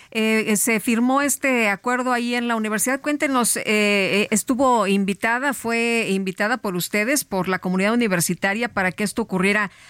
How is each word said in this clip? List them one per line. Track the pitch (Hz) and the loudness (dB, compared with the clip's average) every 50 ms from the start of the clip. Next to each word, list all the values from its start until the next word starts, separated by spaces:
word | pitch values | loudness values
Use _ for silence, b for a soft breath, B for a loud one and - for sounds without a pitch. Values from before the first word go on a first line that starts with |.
| B B | B B
eh, | B 226 220 220 220 220 208 - 214 202 | B -2 0 2 2 2 2 2 0 0
se | - 254 226 214 | 2 0 0 0
firmó | - 262 233 226 240 254 262 277 | 0 0 0 2 2 2 2 2
este | 285 285 - - - 269 254 240 226 202 | 2 0 0 0 0 0 0 2 2 0
acuerdo | 196 180 - 247 247 247 247 254 | 0 -2 -2 -2 -2 -2 0 0
ahí | 247 240 240 240 240 | -2 -2 -2 -2 -2
en | 247 240 240 | -2 -2 -2
la | 233 226 | -2 -2
universidad. | 214 214 214 208 - 254 269 269 | -2 -2 -2 -2 -2 -2 -2 -2
Cuéntenos, | - 294 294 294 311 285 269 247 233 - - | -2 -2 -2 -2 0 0 2 2 2 0 0
eh, | 226 - | -2 -2
eh, | - 214 214 208 208 202 202 190 170 175 196 214 - | 0 0 2 2 2 2 2 2 2 2 0 0 0
¿estuvo | 220 208 - - 262 226 277 254 247 226 196 | 0 -2 0 0 0 2 2 4 4 4 2
invitada, | 190 196 202 196 185 196 - - 226 233 247 269 285 247 | 2 2 2 2 0 -2 -2 -2 -2 0 0 0 -2 -4
fue | - - 226 233 233 233 233 233 233 214 160 | -4 -4 -2 -2 0 0 0 0 0 0 0
invitada | 190 190 196 190 180 - 208 214 247 240 | -2 -2 -2 -4 -4 -2 -2 -2 -2 -2
por | - 208 175 | -4 -4 -4
ustedes, | 180 165 - - 208 214 233 294 277 - | -4 -4 -2 -2 -2 0 0 0 -2 -2
por | - 208 185 175 190 | -2 -2 -2 -2 0
la | 185 180 | -2 -2
comunidad | - 185 180 185 190 208 233 | -2 -2 0 0 2 2 2
universitaria, | 240 240 214 185 170 165 - 175 - - 196 196 226 240 233 | 2 2 2 0 0 0 0 -2 -2 -2 -2 -2 -2 -4 -4
para | - 208 185 185 | -2 -2 -2 -2
que | 175 - 208 | -2 -2 -4
esto | 190 - - | -4 -4 -4
ocurriera | 220 - 190 185 180 196 208 214 208 180 B B B | -6 -4 -2 0 2 2 2 2 0 -4 B B B